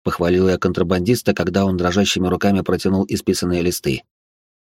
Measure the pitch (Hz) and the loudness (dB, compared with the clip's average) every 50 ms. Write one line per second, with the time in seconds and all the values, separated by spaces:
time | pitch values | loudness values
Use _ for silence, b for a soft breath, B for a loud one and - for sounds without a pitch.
0 | - - - - 87 87 90 92 95 92 90 85 - 92 87 95 87 85 95 90 | -6 -6 -2 0 2 2 4 4 4 2 2 0 0 -2 0 0 0 0 0 0
1 | 87 113 123 - - - 104 - 85 90 87 98 98 95 92 87 87 87 90 104 | 2 0 0 0 0 0 0 0 -2 0 0 0 2 0 0 0 0 0 2 2
2 | 98 - - - 92 87 90 90 - 101 98 95 85 - 90 - - 95 95 95 | 0 0 0 0 0 0 0 0 2 2 0 0 0 0 -2 0 0 0 0 0
3 | 98 - 110 98 - 104 92 - 87 90 90 85 85 90 87 - - 69 65 - | 0 -2 -4 -2 -2 -2 -2 0 -2 -2 -2 0 -2 -2 -4 -2 -4 -4 -4 -6
4 | - _ _ _ _ _ _ _ _ _ _ _ | -8 _ _ _ _ _ _ _ _ _ _ _